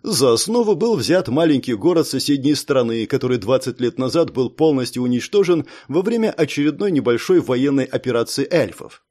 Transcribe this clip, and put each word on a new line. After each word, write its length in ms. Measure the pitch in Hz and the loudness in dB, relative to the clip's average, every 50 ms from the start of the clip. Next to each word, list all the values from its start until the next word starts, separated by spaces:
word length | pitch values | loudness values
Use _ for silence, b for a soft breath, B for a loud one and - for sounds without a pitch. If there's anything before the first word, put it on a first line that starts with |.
| - | -6
За 300 | - 208 131 139 127 113 | -4 -2 2 2 2 2
основу 420 | 113 - 190 226 240 233 208 202 | 2 0 0 0 0 2 2 2
был 200 | 147 220 240 226 | 0 2 0 0
взят 340 | 151 110 104 165 185 - 113 | 0 2 2 2 2 2 0
маленький 440 | 120 143 170 160 147 127 - - 120 | 0 2 2 2 2 2 0 -2 -6
город 340 | 101 123 170 180 165 151 | 0 0 2 2 2 0
соседней 460 | - - 131 113 - 147 139 127 147 151 | 0 -2 -4 0 0 -2 0 2 0 0
страны, 540 | - - - 143 131 120 117 113 113 110 | 0 -2 0 0 0 2 0 -2 -4 -2
который 320 | - - 127 127 123 127 117 | -2 -2 -2 0 -2 -2 -2
двадцать 420 | 95 107 131 127 - 135 117 - | 0 0 0 0 0 -4 -6 -2
лет 160 | 120 117 113 | -4 -4 -2
назад 340 | - 131 123 117 170 165 127 | -2 -4 -2 0 0 0 0
был 200 | - 127 131 117 | 0 -4 -4 -4
полностью 500 | - - 156 160 147 131 123 117 - 127 | 0 0 2 2 2 0 -2 -4 -4 -4
уничтожен 640 | 123 123 123 120 - - - 202 196 165 175 160 - B B B B | -2 0 -2 -2 -4 0 0 2 2 2 2 0 -2 B B B B
во 160 | B 135 170 190 | B -2 -2 0
время 260 | 226 226 226 220 208 | 0 -2 0 -2 -2
очередной 640 | - - 160 131 - 147 143 151 147 - 208 202 | 0 -2 -2 -2 0 0 0 0 0 0 -2 0
небольшой 500 | 170 135 113 123 120 117 - - 185 175 | 0 0 2 2 0 0 2 2 2 2
военной 440 | 135 117 127 120 135 143 139 139 127 | 4 2 0 0 2 2 2 0 0
операции 600 | - - 123 - 127 120 117 117 - - - 139 - | -2 -4 -4 -4 -2 0 0 -2 -2 -2 -4 -4 0
эльфов. 540 | - 165 127 92 80 - - - - - _ _ | 0 0 0 0 -6 -14 -18 -20 -20 -20 _ _